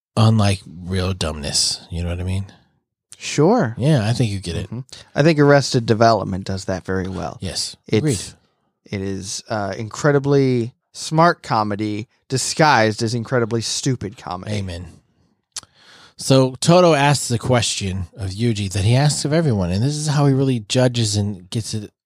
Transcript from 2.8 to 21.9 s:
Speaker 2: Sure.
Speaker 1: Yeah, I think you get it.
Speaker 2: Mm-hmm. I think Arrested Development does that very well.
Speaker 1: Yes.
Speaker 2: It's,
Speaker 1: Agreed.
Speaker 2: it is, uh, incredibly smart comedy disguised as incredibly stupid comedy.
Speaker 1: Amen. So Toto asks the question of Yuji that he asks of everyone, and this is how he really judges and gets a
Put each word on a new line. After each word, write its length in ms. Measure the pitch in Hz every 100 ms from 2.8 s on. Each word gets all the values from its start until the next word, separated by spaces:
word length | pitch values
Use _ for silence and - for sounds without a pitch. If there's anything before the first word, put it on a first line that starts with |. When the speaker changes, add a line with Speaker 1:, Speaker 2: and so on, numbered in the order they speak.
| _ _ _ -
Speaker 2:
Sure. 580 | - - 156 240 131 113
Speaker 1:
Yeah, 280 | 135 147 104
I 60 |
think 180 | 123 117
you 80 | 98
get 160 | 87 85
it. 100 | 101
Speaker 2:
Mm-hmm. 140 | 113 - - -
I 80 | -
think 160 | 151 151
Arrested 480 | 143 143 131 135 117
Development 580 | 107 113 110 98 95
does 220 | 95 95 -
that 180 | 92
very 240 | - 95 92
well. 300 | 90 82 -
Speaker 1:
Yes. 340 | 80 - - - -
Speaker 2:
It's, 120 | 107
Speaker 1:
Agreed. 220 | 151 107 - - _ _ _ _
Speaker 2:
it 160 | _ 101
is, 420 | 98 98 95 - -
uh, 240 | 110 98 98
incredibly 960 | 110 - 156 143 139 143 135 123 117 - _
smart 500 | - - 160 175 -
comedy 640 | - 117 104 101 107 104 107 _ _
disguised 720 | 131 - - 117 123 110 104
as 120 | 113
incredibly 480 | 120 107 131 113 117
stupid 560 | 107 - 143 127 98 117
comedy. 340 | - 92 98 101
Speaker 1:
Amen. 300 | 95 87 85 - _ _ _ _ _ - - _ _ - - -
So 380 | - 135 131 131
Toto 340 | - 175 180
asks 340 | 147 143 143 -
the 100 | 117
question 680 | - 123 - - 98 95 90 -
of 140 | 95
Yuji 400 | 95 120 104 98
that 120 | 101
he 100 | 98
asks 300 | 123 147 143
of 80 | 143
everyone, 380 | 156 160 104 87
and 120 | 95
this 140 | 131 151
is 120 | 151
how 180 | 143 143
he 60 |
really 260 | 131 135 123
judges 560 | 107 127 127 120 110 104
and 320 | 101 95 90
gets 220 | 120 -
a 140 | 110 101